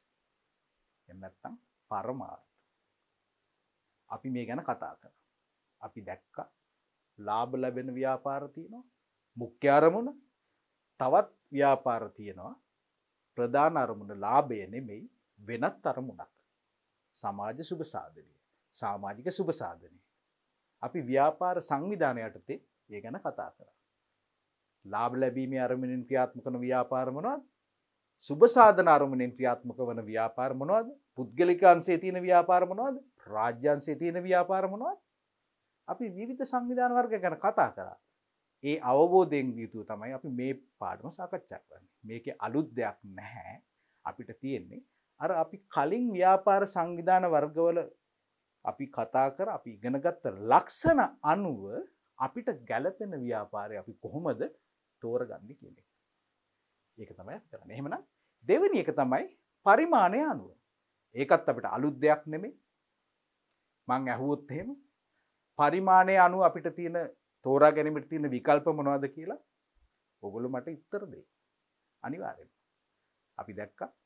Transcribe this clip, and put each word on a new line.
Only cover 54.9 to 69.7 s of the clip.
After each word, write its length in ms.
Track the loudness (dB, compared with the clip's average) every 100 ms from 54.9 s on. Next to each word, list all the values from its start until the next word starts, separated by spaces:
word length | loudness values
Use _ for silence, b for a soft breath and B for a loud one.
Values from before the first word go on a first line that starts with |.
| _
තෝරගන්නේ 540 | -6 -4 -4 -10 -18 -20
කියන 200 | -20 -20
එක. 120 | _ _ _ _ _ _ _ _ _ _ _ -20
ඒක 120 | -20
තමයි 220 | -18 -18
අපි 140 | -18 _
කරන්නේ. 260 | -20 -16
එහෙමනම් 300 | -12 -8 -10 -12 _ _ _
දෙවෙනි 360 | 2 4 4 2
එක 120 | 0
තමයි 320 | 0 2 2 -2 _ _ _ 6
පරිමාණය 540 | 8 8 6 6 4
අනුව. 280 | -2 -4 -8 -20 _ _ _ _ _
ඒකත් 340 | -4 2 4 2
අපිට 180 | -2 -2
අලුත් 300 | -2 -2 0
දෙයක් 240 | 2 2
නෙමෙයි. 300 | -2 -10 -10 -14 _ _ _ _ _ _ _ _ _ _ _ _ -4
මං 200 | -4 -2
ඇහුවොත් 420 | -4 -2 -4 -6
එහෙම 200 | -10 -10 -14 _ _ _ _ _ _ _ 0
පරිමාණය 580 | 2 2 6 6 6 8
අනුව 260 | 6 6
අපිට 260 | 2 2 -8
තියෙන, 260 | -6 -6 -6 -6 -12 _ _
තෝරා 280 | 0 6 8
ගැනීමට 360 | 6 0 -4 -6
තියෙන 220 | -4 -4
විකල්ප 360 | -2 2 2 2
මොනවද 360 | -2 0 -2 -4
කියලා 320 | -8 -12 -14 _ _ _